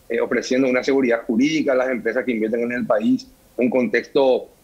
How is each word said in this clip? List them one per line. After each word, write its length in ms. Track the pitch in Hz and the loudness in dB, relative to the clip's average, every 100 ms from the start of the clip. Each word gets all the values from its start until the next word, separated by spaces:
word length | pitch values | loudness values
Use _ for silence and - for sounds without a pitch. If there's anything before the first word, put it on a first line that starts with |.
| - | -8
eh, 140 | 117 | -4
ofreciendo 480 | 120 120 104 127 135 | -2 -2 -2 0 0
una 140 | 127 | 0
seguridad 400 | 123 139 127 117 - | 0 0 2 0 0
jurídica 480 | 113 143 156 139 | 0 2 0 0
a 20 | 127 | 0
las 140 | 127 | 0
empresas 340 | 123 113 113 | -2 -4 -4
que 100 | 127 | -2
invierten 280 | 113 107 117 | -2 -2 -2
en 100 | 120 | -4
el 140 | 123 110 | -4 0
país, 420 | 110 117 127 - _ _ - | 2 2 0 -2 _ _ -2
un 120 | 123 | 0
contexto 800 | 127 120 120 - 143 135 120 - _ | 0 0 -2 0 2 2 2 -2 _